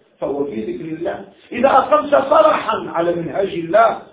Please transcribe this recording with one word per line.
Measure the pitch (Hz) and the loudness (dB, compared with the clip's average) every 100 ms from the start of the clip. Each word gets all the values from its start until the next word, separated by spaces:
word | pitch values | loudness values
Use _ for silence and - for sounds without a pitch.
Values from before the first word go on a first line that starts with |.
| _ _ | _ _
فهو | 147 139 143 | -6 -4 -4
في | 110 | -6
ذكر | 117 - 160 | -8 -8 -10
الله. | 156 180 202 - _ _ | -8 -6 -8 -12 _ _
إذا | 247 262 | 2 4
أقمت | 262 - 302 294 277 | 4 4 0 2 2
فرحا | - 320 311 - 214 202 160 | 4 4 4 2 -2 -6 -4
على | 165 175 170 | -2 -2 -2
منهج | 160 170 196 | -4 -4 -4
الله، | 170 165 202 226 175 - | -4 0 4 4 0 -10